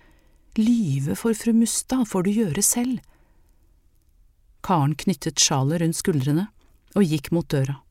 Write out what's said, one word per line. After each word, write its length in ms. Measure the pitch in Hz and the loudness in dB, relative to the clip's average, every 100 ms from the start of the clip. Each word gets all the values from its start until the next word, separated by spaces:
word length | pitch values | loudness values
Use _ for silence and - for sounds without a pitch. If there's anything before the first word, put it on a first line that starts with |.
| _ _ _ _ _ - | _ _ _ _ _ 0
Lyve 580 | 220 233 180 135 139 190 | 2 2 0 -2 -2 -2
for 220 | 233 214 | -2 -2
fru 160 | 233 | 2
Mustad 500 | 226 226 - - 262 233 | 2 2 0 -4 -2 0
får 160 | 190 180 | 0 0
du 80 | |
gjøre 320 | 208 208 143 208 | 0 0 0 0
selv." 340 | 240 254 240 - _ _ _ _ _ _ _ _ _ _ _ _ _ _ _ | 0 -2 -4 -10 _ _ _ _ _ _ _ _ _ _ _ _ _ _ _
Karen 300 | - 175 143 | -2 2 2
knyttet 480 | 156 - 180 - - | 0 -2 -4 -2 0
sjalet 380 | - 143 135 165 | 0 2 0 0
rundt 160 | 165 165 | 0 -2
skuldrene 460 | - 151 131 151 208 _ _ _ _ | 0 0 2 0 -2 _ _ _ _
og 140 | 202 185 | 0 2
gikk 240 | 151 - | 0 -2
mot 140 | 170 165 | -4 -2
døra. 300 | 143 135 135 _ | -2 -2 -6 _